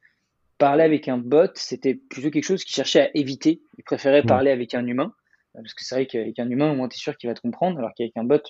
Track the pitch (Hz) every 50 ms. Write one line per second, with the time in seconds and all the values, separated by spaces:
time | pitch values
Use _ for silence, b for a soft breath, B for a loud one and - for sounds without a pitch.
0 | _ _ _ _ _ _ _ _ _ _ _ - 143 139 143 156 165 160 156 143
1 | - 139 131 123 120 120 139 151 180 190 - - - - 131 123 - 139 123 131
2 | - _ - 131 131 156 147 156 135 - 190 185 - - - - 131 - - 165
3 | 139 - - 151 143 131 139 131 - 156 165 - _ _ _ - - - 139 123
4 | - 139 139 147 135 120 135 127 135 139 135 123 123 - - 123 120 120 120 127
5 | 151 220 - _ _ _ _ _ _ _ _ 117 117 110 - - - - 127 131
6 | 135 131 - 117 110 107 113 - 120 123 123 131 147 156 147 131 127 123 - -
7 | - 151 143 - - 120 113 - - 120 113 - 170 185 180 147 117 107 - -
8 | 117 113 - 117 113 123 147 147 - -